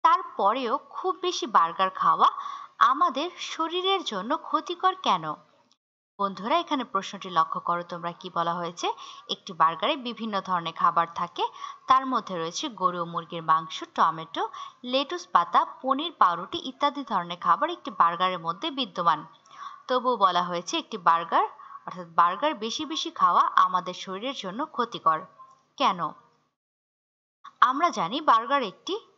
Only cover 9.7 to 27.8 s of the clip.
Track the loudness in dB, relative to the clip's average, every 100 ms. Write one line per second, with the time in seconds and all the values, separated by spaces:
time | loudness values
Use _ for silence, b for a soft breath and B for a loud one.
9.7 | 4 -2 -2 -4 -8 -4 -4 -2 -2 -2
10.7 | 0 2 2 0 -4 -8 -4 -4 B B
11.7 | B 4 4 6 -2 -2 -4 -4 -4 -8
12.7 | 0 0 0 -4 -6 -6 -6 2 2 2
13.7 | -12 -8 2 2 2 -8 -4 -4 B B
14.7 | B -2 -2 -2 -6 2 2 4 2 2
15.7 | -4 -2 -2 -2 2 2 2 -6 -8 -8
16.7 | -2 -2 -2 -4 -4 -4 -4 0 2 0
17.7 | -4 -10 2 2 4 0 0 -6 -6 -6
18.7 | -6 -6 0 2 0 -4 _ B B B
19.7 | B -2 0 0 4 4 4 0 -2 -2
20.7 | -4 -4 0 4 4 4 2 2 -4 B
21.7 | B -14 -12 -12 0 0 2 -2 -2 -6
22.7 | -6 -8 -8 -8 0 2 4 4 4 4
23.7 | 0 -4 -10 -10 -8 -6 -8 -8 -6 -6
24.7 | -4 -4 -2 0 0 -4 _ -20 _ _
25.7 | 0 0 0 -6 -8 _ _ _ _ _
26.7 | _ _ _ _ _ _ _ -20 _ 2
27.7 | 4